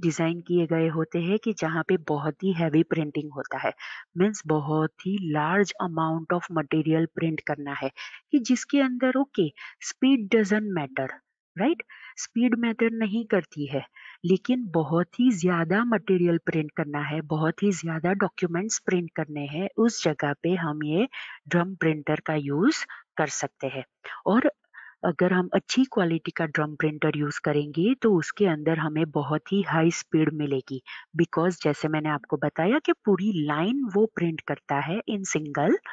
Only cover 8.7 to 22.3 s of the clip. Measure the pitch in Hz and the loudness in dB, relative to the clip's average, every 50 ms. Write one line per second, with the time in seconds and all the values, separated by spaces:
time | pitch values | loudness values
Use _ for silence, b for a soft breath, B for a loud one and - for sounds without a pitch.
8.7 | 285 285 269 262 254 247 262 254 254 262 269 _ - 214 170 143 - B B B | 2 2 2 2 0 0 0 0 2 0 -2 _ 0 0 0 0 0 B B B
9.7 | B B - - - - 262 262 277 240 208 190 233 226 208 190 214 214 214 208 | B B -14 -14 -4 0 4 4 4 4 2 2 2 2 4 4 0 0 0 -2
10.7 | 185 160 143 131 - 139 131 131 - - _ _ _ _ _ _ - 165 208 294 | -2 -2 -4 -4 -4 -6 -6 -6 -8 -14 _ _ _ _ _ _ -6 -2 0 0
11.7 | 349 - - B B B B B B B - - - 226 240 247 233 240 233 233 | 0 0 -4 B B B B B B B -14 -6 -2 0 2 2 2 2 0 -2
12.7 | 220 - 226 226 226 226 220 196 202 233 226 - 214 185 156 _ - 147 143 131 | 0 2 0 0 0 0 -2 -2 -2 -4 -2 0 0 0 0 _ -8 -8 -6 -4
13.7 | 147 135 - - B B B B B B - 170 190 185 - - 254 254 240 180 | -4 -6 -6 -6 B B B B B B 2 2 2 2 4 0 -2 -2 -2 -2
14.7 | 160 165 156 139 160 170 180 _ - - 247 262 220 165 170 180 180 165 165 160 | 0 0 0 2 2 0 0 _ 0 2 2 4 4 4 2 2 2 2 0 2
15.7 | 185 214 240 240 226 196 - - 190 175 175 175 170 165 - - 170 160 151 151 | 2 0 2 2 0 0 2 2 2 4 4 2 2 2 0 0 -2 -2 -2 -2
16.7 | - - 156 147 147 147 143 143 147 160 156 147 156 151 156 160 - - 202 208 | -4 -6 -6 -4 -4 -4 -4 -4 -4 -6 -4 -4 -2 0 0 0 0 0 0 0
17.7 | 185 160 160 165 160 160 147 175 202 196 208 - - - 185 170 170 175 202 220 | 0 0 -4 -6 -6 -2 0 0 0 0 0 -2 -2 -4 -4 -2 -2 -4 -4 -4
18.7 | - - - - 185 180 170 160 - 170 156 151 147 147 143 139 143 165 196 202 | -6 -4 -4 -2 0 0 -2 -2 -6 -8 -8 -6 -6 -8 -8 -6 -6 -6 -6 -6
19.7 | - - 226 233 - - - 170 147 - 156 143 147 _ - 165 185 175 170 156 | 0 2 2 2 2 0 -2 -2 -2 0 -2 -4 -4 _ -2 -2 0 0 0 -2
20.7 | 147 151 151 151 156 185 254 277 B B B B B B B 143 170 175 175 190 | -4 -4 -2 -2 0 0 0 -2 B B B B B B B -2 0 0 0 0
21.7 | 190 - 165 160 156 151 143 - 151 156 - - | -2 0 0 0 0 0 -2 -2 -2 -2 -2 -2